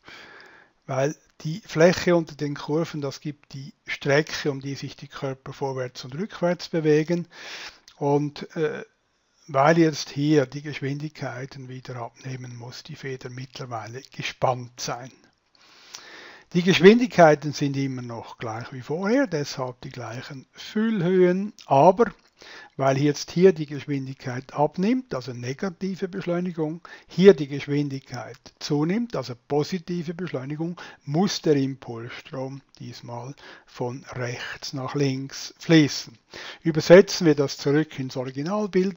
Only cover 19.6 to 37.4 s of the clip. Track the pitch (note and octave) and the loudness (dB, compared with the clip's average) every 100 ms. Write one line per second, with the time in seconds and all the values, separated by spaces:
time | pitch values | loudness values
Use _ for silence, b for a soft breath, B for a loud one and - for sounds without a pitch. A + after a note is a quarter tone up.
19.6 | B2+ B2 C3+ B2+ A2+ A#2+ - C3+ - - | -8 -8 -14 -12 -12 -12 -12 -16 -18 -20
20.6 | - G#3+ A3+ A3 E3 F#3 F3+ F#3 G3+ - | -8 -2 0 0 2 6 6 4 -2 -10
21.6 | - C#3 E3 F#3+ D#3 - _ _ B B | 2 6 6 6 0 -2 _ _ B B
22.6 | B - C3+ C3+ D3 D3 - E3+ F#3+ D#3 | B -4 0 2 2 0 -4 4 4 4
23.6 | D3 C#3+ D3 C#3 C3 C3+ C3+ B2 - C#3 | -4 -10 -6 -6 -6 -10 -10 -10 -10 -2
24.6 | D3 F3+ G3 C4 - C3+ B2+ A#2+ B2 C#3 | -2 0 0 -2 -2 -8 -8 -10 -8 -6
25.6 | G3 E3 F#3+ F#3 F#3 F#3+ F3 F3 F3+ E3 | -8 -6 -8 -6 -8 -8 -4 -4 -4 -4
26.6 | D3+ E3+ B B B E3 G3 D#3 C3+ C#3+ | -6 -6 B B B 6 8 8 4 -6
27.6 | C#3+ C#3+ D3 C3+ - - A2 A#2 - _ | -2 -2 -2 -6 -10 -12 -12 -16 -20 _
28.6 | - D3 D#3+ G#3+ A#3 D#3+ B2+ A#2+ - C#3+ | -4 0 0 -2 -2 -6 -8 -12 -2 -2
29.6 | C#3+ F#3 E3 F3 D#3+ E3+ F3+ - C3 D3+ | 0 -4 -6 -6 -6 -8 -8 -8 -8 -6
30.6 | E3 F3 B B - D3+ G3 - E3+ C#3+ | -8 -8 B B -4 0 0 0 2 2
31.6 | C3+ C3+ - A#2 A#2 - - C#3 C3+ C3+ | 2 -4 -10 -12 -10 -14 -14 -10 -10 -12
32.6 | _ - B2 A#2+ B2 A#2+ B2 - B B | _ -18 -16 -16 -14 -12 -12 -16 B B
33.6 | B - B2 C3 - B2+ B2 B2 - - | B -8 -8 -8 -14 -10 -8 -8 -10 -12
34.6 | - C#3 C3 D3 C#3 C3 C3+ - - - | -10 -8 -6 -2 0 -2 -8 -12 -14 -14
35.6 | - D#3+ C#3 - - A#2 _ B B B | 4 6 6 0 -12 -20 _ B B B
36.6 | E3 D#3 - F3 G3 - E3+ D3 | -2 -2 10 10 10 4 4 4